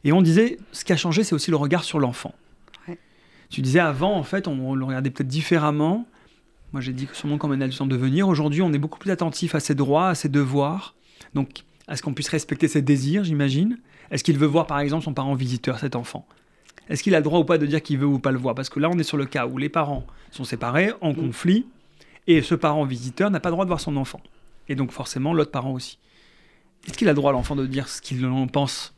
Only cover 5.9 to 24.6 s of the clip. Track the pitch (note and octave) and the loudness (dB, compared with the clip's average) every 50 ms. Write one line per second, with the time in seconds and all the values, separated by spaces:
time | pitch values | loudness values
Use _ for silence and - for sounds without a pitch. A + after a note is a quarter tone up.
5.9 | F#3+ A3+ A#3 _ _ _ _ _ _ _ _ _ _ _ - - - C#3 B2 C3 | 0 -2 -4 _ _ _ _ _ _ _ _ _ _ _ -18 -10 -8 -8 -6 -6
6.9 | B2+ B2+ C#3 C3+ - - - D3 D3 D3 D#3 D3 C#3 C3+ C3+ C3 B2+ - C3+ C3+ | -6 -6 -8 -8 -10 -8 -4 -2 -2 -2 0 -2 0 0 -2 -4 -4 -4 -2 0
7.9 | C3+ A#2+ C3 C3 C3+ F3 G3 F#3+ E3+ D3 D3+ D3+ C#3+ E3 F#3+ E3+ D3+ C#3 C#3+ D#3 | 0 0 2 2 2 2 4 4 2 2 2 0 2 2 2 2 2 0 -2 -4
8.9 | - - - G3 F#3 F3 F3 D#3+ - - F3 D#3 - D3+ - - C#3+ C3+ C#3+ C3 | -8 -6 -4 -4 -2 0 -2 -4 -2 -4 -4 -2 -2 -2 0 0 0 0 2 4
9.9 | C#3+ D#3 F3+ F#3+ E3+ - - D3+ C3+ C#3+ C#3+ B2+ C3+ C#3+ C#3 D3 E3 G3 - - | 4 4 4 2 0 0 -2 0 2 2 2 2 0 0 0 0 -2 -6 -8 -12
10.9 | _ _ _ _ _ _ - - - D3 C3+ - - - - _ _ _ _ - | _ _ _ _ _ _ -20 -6 -4 -4 -4 -4 -8 -20 -20 _ _ _ _ -10
11.9 | D3 C3 - D#3 C3 D3 C3+ - - D3+ - - D#3 - E3+ D3 - D3+ C3+ C#3 | -10 -6 -6 -6 -6 -4 -4 -2 -4 -4 -2 -4 0 0 0 2 2 2 4 4
12.9 | C#3+ C3+ C3 C#3 E3 G#3 G3+ E3+ D#3 C#3+ C#3+ C#3 C3 D3 F#3 A3 A#3+ - _ _ | 4 4 4 0 0 0 2 0 2 2 2 2 2 2 2 2 0 -4 _ _
13.9 | - - - - - C3+ - - D3+ C#3 D3+ D3+ C#3 E3 D#3 - D3 C#3+ D3 C#3+ | -20 -20 -12 -6 -6 -2 2 2 4 4 4 4 4 2 2 2 -2 -2 0 0
14.9 | D3 D#3+ - D#3+ C3+ C#3 C3+ C#3 C#3 C3 C3 B2 B2+ A#2 - C3 B2 - - C3+ | -2 -2 -2 -4 -4 -2 -2 -2 -2 -2 -2 -2 -2 -2 -2 -4 -4 -2 -4 -4
15.9 | - A#2+ A#2 - - - - _ _ _ _ _ _ _ _ - _ - _ - | -4 -6 -8 -8 -12 -14 -16 _ _ _ _ _ _ _ _ -20 _ -20 _ -6
16.9 | - C3 - G3+ F#3 D#3 D3+ D3+ D#3 F3 D#3 D#3 E3+ D#3 D3+ C#3+ D3+ D#3 - - | -6 -2 2 4 4 4 4 4 4 2 4 4 4 2 2 2 0 -2 0 -2
17.9 | D3 C3 C#3 C#3+ C#3 C3+ - C#3 C3 B2 B2+ B2+ A#2 C3 C3+ - - C#3 D3 E3 | -2 0 2 2 2 2 0 0 -2 0 -2 -4 -4 -4 -8 -6 -2 -2 0 2
18.9 | F3+ F3 D3+ - - C#3+ C#3 C3 - C#3+ A#2+ B2 C3 C3 C#3 D3 - E3 D3+ C#3+ | 2 0 0 -2 -2 -4 -4 -2 -2 -4 -4 -4 -4 -4 -6 -2 0 0 0 0
19.9 | C#3+ C3 - - - - - - - - C3 - B2+ A2+ B2 A#2+ B2+ D#3 F#3 G#3+ | -4 -6 -8 -12 -18 -20 -20 -20 -12 -10 -8 -6 -6 -4 -4 0 2 2 2 2
20.9 | A#3 - F#3 D#3 C3+ D#3+ D3+ B2+ A#2 - - E3+ F#3+ A3+ C4 - - - _ _ | 0 -2 -2 -2 -2 -2 -4 -4 -6 0 2 4 4 4 2 -4 -14 -20 _ _
21.9 | _ _ - _ - - _ - E3 D#3 - - E3+ D#3+ - D3+ D3 D#3 D3 C3+ | _ _ -20 _ -20 -8 _ 6 6 6 6 2 0 0 2 0 2 0 0 -2
22.9 | B2+ A#2 B2 B2+ A#2+ - F#3+ G#3 G3 D3+ - F3+ E3+ F3+ G3 F3+ F3 D#3 - D#3+ | -4 -6 -8 -10 -2 0 0 0 0 0 0 -2 -2 0 0 -2 -2 -4 -2 -4
23.9 | D3 C#3 C3+ - - - - - - - - - - - | -2 -2 -4 -4 -8 -16 -18 -20 -20 -20 -20 -20 -20 -20